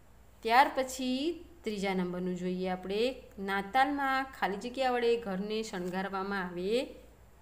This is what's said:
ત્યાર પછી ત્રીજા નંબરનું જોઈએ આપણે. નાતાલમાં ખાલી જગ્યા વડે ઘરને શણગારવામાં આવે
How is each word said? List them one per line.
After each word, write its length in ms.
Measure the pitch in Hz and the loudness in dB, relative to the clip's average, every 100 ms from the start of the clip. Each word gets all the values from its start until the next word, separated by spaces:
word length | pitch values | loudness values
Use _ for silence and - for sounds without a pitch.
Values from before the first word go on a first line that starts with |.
| - - - - | -20 -20 -20 -8
ત્યાર 300 | 220 240 302 277 | 4 6 6 4
પછી 680 | 262 - 254 254 311 330 - - | -4 -2 -2 0 -2 -4 -8 -10
ત્રીજા 300 | 226 208 196 | -6 -2 0
નંબરનું 420 | 185 180 180 180 180 | 0 0 -2 -2 -2
જોઈએ 340 | 180 185 185 | -2 -2 -2
આપણે. 520 | 185 185 208 247 262 - - | -4 -2 0 0 -2 -10 -8
નાતાલમાં 840 | 196 196 196 262 277 285 269 269 | -2 -2 0 4 4 2 0 0
ખાલી 340 | 269 - 254 202 | -2 -2 -2 -2
જગ્યા 340 | 240 254 262 | -4 0 2
વડે 260 | 247 233 233 | 4 4 2
ઘરને 460 | 208 185 208 220 | 0 -4 -2 -2
શણગારવામાં 800 | 220 190 180 185 190 190 196 202 | -4 -4 -4 -2 -2 -4 -2 -2
આવે 420 | 180 175 190 233 277 - - - - - | -2 -2 0 0 0 -8 -20 -20 -20 -20